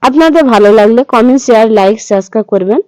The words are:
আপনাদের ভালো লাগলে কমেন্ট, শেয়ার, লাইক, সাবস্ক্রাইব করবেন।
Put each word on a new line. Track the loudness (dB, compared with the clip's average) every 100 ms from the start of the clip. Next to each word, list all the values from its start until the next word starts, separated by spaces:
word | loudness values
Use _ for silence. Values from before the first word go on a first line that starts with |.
আপনাদের | -2 0 0 2 0
ভালো | 2 2 4
লাগলে | 2 0 -2
কমেন্ট, | 0 0 0 0
শেয়ার, | 0 2 0
লাইক, | 0 -4 -4
সাবস্ক্রাইব | -6 -4 -8 -4
করবেন। | -4 -2 -4